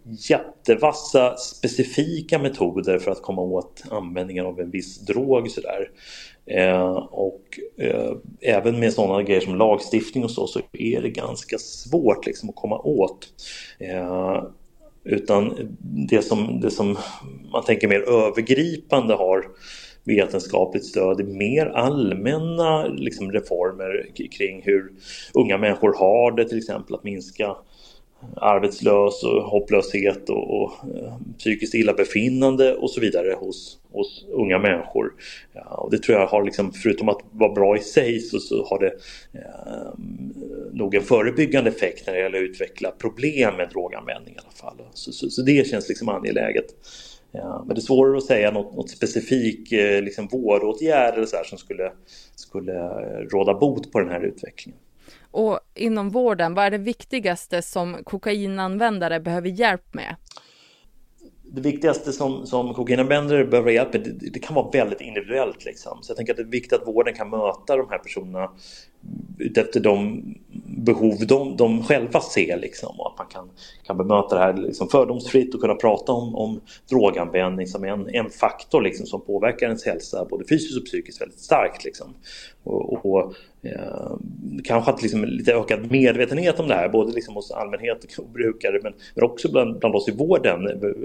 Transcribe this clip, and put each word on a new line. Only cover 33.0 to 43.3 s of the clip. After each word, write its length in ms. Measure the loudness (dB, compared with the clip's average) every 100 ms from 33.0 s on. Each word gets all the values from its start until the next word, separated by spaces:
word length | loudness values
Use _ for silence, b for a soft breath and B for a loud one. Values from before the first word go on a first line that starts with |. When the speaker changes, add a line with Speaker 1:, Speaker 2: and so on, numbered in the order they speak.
Speaker 1:
vidare 320 | 0 0 0 -2
hos, 400 | -6 -10 -16 -20 _
hos 340 | -6 -6 -6 -6
unga 300 | -2 2 4
människor. 540 | 4 2 0 -2 -2 -6 B B B
Ja, 80 | -20
och 300 | -12 -8 -2
det 60 | 0
tror 200 | 4 4
jag 100 | 6
har, 160 | 2
liksom, 280 | 2 -2 -4
förutom 380 | 0 0 2 0
att 100 | -2 -6
vara 220 | 2 2
bra 240 | 6 4 4
i 20 |
sig, 400 | 4 4 4 -2
så, 200 | -2 -6
så 260 | -2 -2 0
har 140 | 0
det, 140 | 0 -2 B B B -18
eh, 540 | -16 -16 -14 -12 -12 -14 -14 -12 -12 -12 -12 -12 -10
nog 240 | -6 0 0
en 80 |
förebyggande 640 | 6 4 6 2 4 4 4
effekt 380 | 2 -2 -2 -4
när 60 |
det 60 | -2
gäller 180 | 0 -2
att 120 | -4
utveckla 420 | -4 -8 -6 -8
problem 640 | -4 -8 -2 -2